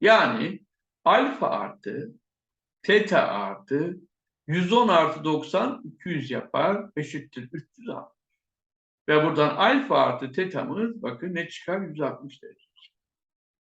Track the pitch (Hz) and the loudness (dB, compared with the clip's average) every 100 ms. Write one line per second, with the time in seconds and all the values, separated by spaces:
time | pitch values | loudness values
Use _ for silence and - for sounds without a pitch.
0 | 202 220 147 113 147 202 _ _ _ _ | 6 6 4 0 -4 -6 _ _ _ _
1 | - 214 277 - 180 - 98 - 101 131 | 4 4 4 -2 -4 -2 -6 -10 -10 -10
2 | 151 - _ _ _ _ _ _ - 208 | -10 -14 _ _ _ _ _ _ 2 2
3 | 208 170 - 101 98 95 - 139 170 180 | 4 2 2 -2 -6 -10 -4 -4 -2 -6
4 | - _ _ _ - 165 180 233 226 175 | -16 _ _ _ -4 -2 2 4 6 4
5 | 151 - 151 151 - 185 254 - - - | 4 0 -2 -2 0 -2 -2 -4 -12 -14
6 | 180 160 127 117 - 135 160 208 - - | -8 -6 -4 -8 -4 -2 0 0 -6 -8
7 | 139 151 139 - 123 165 - _ 240 - | -8 -10 -12 -14 -12 -14 -14 _ -12 -12
8 | - _ _ _ _ _ _ _ _ _ | -14 _ _ _ _ _ _ _ _ _
9 | - 151 160 151 151 143 202 269 - 143 | 2 4 4 2 2 4 4 4 2 2
10 | 131 123 135 - 185 135 131 165 233 226 | 2 0 -6 -4 -4 -4 -6 -4 -6 -6
11 | 165 - 175 170 160 - - 190 185 151 | -8 -8 -8 -6 -8 -10 -6 -6 -6 -6
12 | 143 - 143 - - - _ _ _ _ | -6 -6 -14 -20 -20 -20 _ _ _ _
13 | _ _ _ _ _ _ | _ _ _ _ _ _